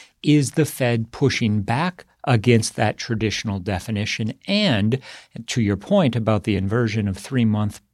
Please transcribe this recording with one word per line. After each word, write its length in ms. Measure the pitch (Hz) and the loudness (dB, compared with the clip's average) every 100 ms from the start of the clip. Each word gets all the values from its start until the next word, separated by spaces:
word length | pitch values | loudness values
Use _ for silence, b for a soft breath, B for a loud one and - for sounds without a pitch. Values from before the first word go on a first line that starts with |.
| B B | B B
is 280 | - 147 131 | 2 4 4
the 140 | - 143 | 0 -2
Fed 460 | - 123 120 113 | 0 0 0 -2
pushing 500 | - 135 - 113 104 | 0 0 2 0 0
back 440 | 98 120 180 - - _ - | 0 -2 -2 -6 -16 _ 0
against 500 | 120 101 117 107 - | 2 6 4 4 -2
that 220 | 107 - | -2 -2
traditional 600 | - 110 107 - 113 98 | -4 -2 -2 -2 -4 -6
definition. 760 | 92 92 - 104 107 - 110 - - | -4 -6 -4 -4 -4 -4 -6 -6 -4
And 540 | 202 208 110 107 135 B B B - 113 | 0 2 2 2 0 B B B -16 -6
to 120 | - | -2
your 160 | 104 98 | 0 0
point 400 | - 202 151 120 | 0 2 2 0
about 280 | 107 104 | 0 0
the 120 | 113 98 | 0 -2
inversion 520 | 95 113 117 110 101 | 0 0 0 0 -2
of 100 | 92 | -4
three-month 640 | - 131 113 104 104 - _ | -4 0 2 2 -2 -6 _